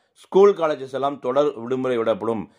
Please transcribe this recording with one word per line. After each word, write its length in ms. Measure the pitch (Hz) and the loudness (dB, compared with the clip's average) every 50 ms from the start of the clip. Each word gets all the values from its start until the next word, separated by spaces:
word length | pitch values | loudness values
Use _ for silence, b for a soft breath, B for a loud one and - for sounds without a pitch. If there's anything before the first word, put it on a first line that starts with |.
| b b b | b b b
ஸ்கூல், 400 | b - _ - 185 196 202 196 | b -8 _ 2 4 6 6 4
காலேஜஸ் 400 | 170 165 156 151 131 135 131 127 | 4 0 -2 -2 -4 -8 -10 -6
எல்லாம் 260 | 135 131 143 143 131 | -4 -4 -4 -4 -4
தொடர் 400 | - 127 123 139 147 147 - 110 | -4 -2 0 2 2 0 0 -4
விடுமுறை 380 | 117 120 131 131 127 131 127 117 | -6 -4 -4 -2 -2 -2 -2 0
விடப்படும், 540 | 113 113 110 95 104 110 117 107 90 - b | 0 0 0 0 -2 -4 -4 -4 -6 -10 b